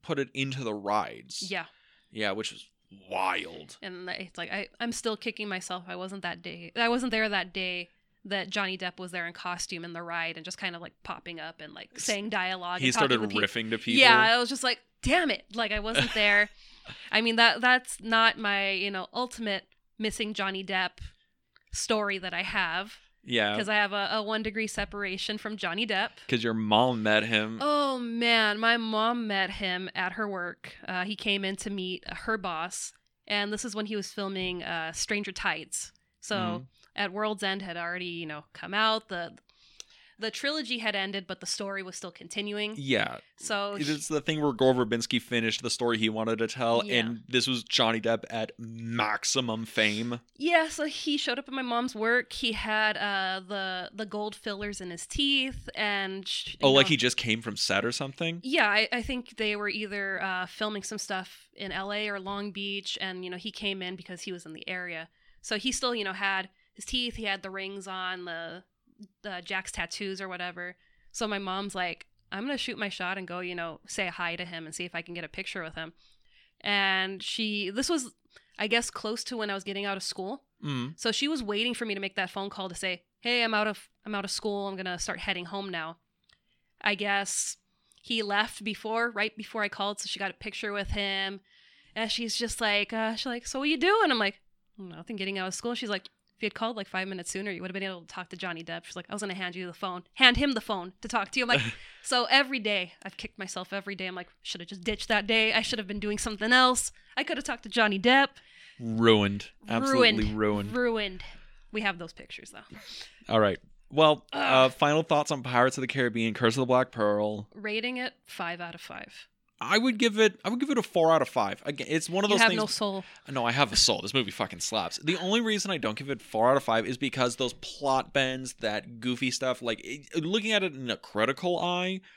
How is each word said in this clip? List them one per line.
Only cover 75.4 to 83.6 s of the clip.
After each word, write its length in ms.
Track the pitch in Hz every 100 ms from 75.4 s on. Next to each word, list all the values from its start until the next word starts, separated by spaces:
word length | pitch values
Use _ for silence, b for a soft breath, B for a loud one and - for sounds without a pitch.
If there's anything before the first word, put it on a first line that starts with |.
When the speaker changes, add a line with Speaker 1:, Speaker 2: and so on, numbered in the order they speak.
| 190 196
Speaker 2:
with 120 | 160
him." 180 | 160 160 - b b b b b b
And 640 | - 202 196 190 190 190
she, 480 | - - 214 208 190
this 180 | 208 269
was, 240 | 330 254 - _ b b b
I 80 | 208
guess, 220 | 233 233
close 320 | - 214 226
to 120 | - 240
when 140 | 208
I 40 |
was 100 | 196
getting 200 | 196 196
out 120 | 202 190
of 60 |
school. 420 | - - 190 180 _ _
Speaker 1:
Mm. 300 | 151 131 123 165
Speaker 2:
So 140 | 233
she 160 | 214 285
was 140 | 311
waiting 320 | 208 208 233
for 100 | 233
me 100 | 226
to 60 | 196
make 160 | 196 -
that 140 | 185
phone 200 | 202 202
call 180 | - 190
to 60 |
say, 280 | 175 190 175 _ _
"Hey, 220 | 240 240
I'm 80 | 233
out 120 | 214